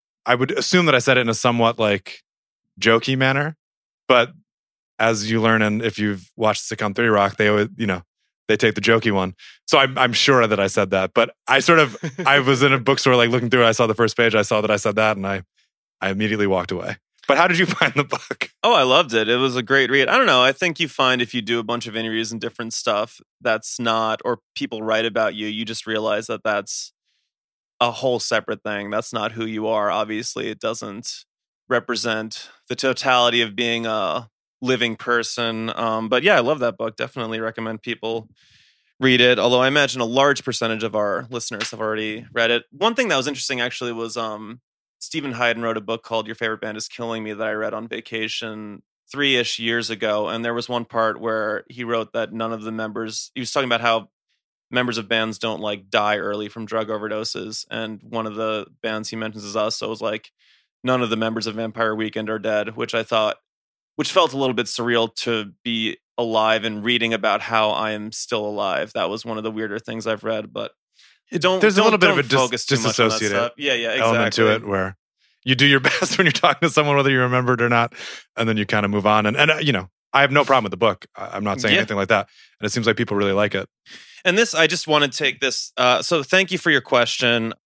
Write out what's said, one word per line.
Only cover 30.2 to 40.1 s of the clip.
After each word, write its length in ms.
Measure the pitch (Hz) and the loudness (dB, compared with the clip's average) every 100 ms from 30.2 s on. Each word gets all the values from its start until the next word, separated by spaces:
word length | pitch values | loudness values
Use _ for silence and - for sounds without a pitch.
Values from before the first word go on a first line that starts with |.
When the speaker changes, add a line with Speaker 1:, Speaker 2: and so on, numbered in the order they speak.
| 117 117 110 | -8 -8 -8
Speaker 2:
it 120 | 104 | -6
doesn't 640 | 113 117 110 98 - - - _ _ _ - | -6 -6 -10 -12 -12 -14 -16 _ _ _ -4
represent 800 | 120 - 113 117 110 110 - - _ - | -2 -2 -4 -2 -4 -6 -10 -18 _ -10
the 80 | 123 | -4
totality 640 | 135 123 135 123 120 120 | -2 0 2 4 4 2
of 140 | 113 101 | 0 0
being 280 | 117 117 113 | -2 -2 -2
a 440 | 110 95 95 117 _ _ _ | -2 -2 -4 -6 _ _ _
living 340 | 127 127 117 107 | -2 0 -2 -4
person. 760 | - 120 110 - 117 113 113 | -2 -2 -2 -4 -4 -4 -6
Um, 340 | - 113 110 113 | -4 -2 -2 -2
but 140 | 123 | 0
yeah, 140 | 165 170 | 4 4
I 40 | |
love 200 | 120 151 | 2 0
that 160 | 120 104 | -2 -4
book. 200 | 113 - | -6 -6
Definitely 440 | 120 - 113 110 | -8 -8 -8 -6
recommend 420 | 113 113 113 110 | -6 -6 -8 -8
people 460 | - 113 110 113 110 _ _ _ _ _ _ - | -8 -8 -6 -8 -10 _ _ _ _ _ _ 0
read 200 | 131 127 | 4 6
it. 180 | 123 120 | 6 6
Although 220 | 117 123 | 4 4
I 80 | 131 | 4
imagine 320 | 147 139 127 | 2 0 0
a 40 | |
large 380 | 117 | -2